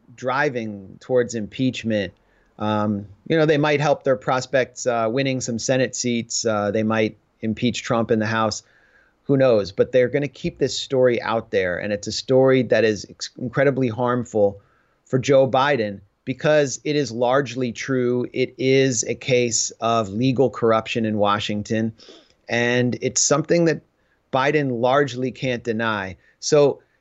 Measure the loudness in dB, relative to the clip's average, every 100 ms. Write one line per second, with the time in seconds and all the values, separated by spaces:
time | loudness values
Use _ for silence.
0 | _ -10 -4 -2 -2 -2 -6 -10 -14 -16
1 | -2 0 0 -4 -8 -4 -4 -2 -2 -2
2 | -4 -8 _ _ _ -8 -2 0 -2 -4
3 | -8 -14 -2 2 2 2 2 2 0 0
4 | 0 0 -2 -4 0 -2 -2 -4 -2 0
5 | 0 -2 -2 -4 -6 -4 -2 0 -2 -4
6 | -4 -4 -4 -4 -2 0 0 0 0 0
7 | 0 -4 _ _ -8 -2 -4 -4 -2 -2
8 | 0 0 0 0 -2 -4 -12 _ _ _
9 | _ _ -2 2 4 4 0 -2 2 2
10 | 2 0 -4 -6 -8 -2 -4 -4 -2 2
11 | 4 2 0 -4 -2 -2 0 -2 -4 -6
12 | -6 -8 0 4 4 4 2 2 2 0
13 | -8 -14 -16 -10 -6 0 0 2 -2 -2
14 | -2 -2 -2 0 0 -2 _ _ _ _
15 | _ -2 4 4 4 4 2 0 -2 -8
16 | -16 _ -10 -2 2 4 2 -2 -2 -2
17 | -2 0 2 2 0 -4 -6 -6 -4 0
18 | 0 0 -2 -4 -4 -2 2 4 4 0
19 | -4 -6 0 2 2 -2 -4 -4 0 0
20 | -2 0 0 2 0 2 2 2 0 -2
21 | -2 0 0 0 -2 -6 -4 -2 -2 -6
22 | -18 -20 _ _ -4 0 2 2 0 -2
23 | -4 -2 0 0 2 2 2 0 -8 _
24 | _ _ _ -2 0 0 0 0 2 2
25 | 2 -2 -6 -4 -4 -4 -4 -2 -2 -2
26 | -6 -12 _ _ 0 4 4 0 _ _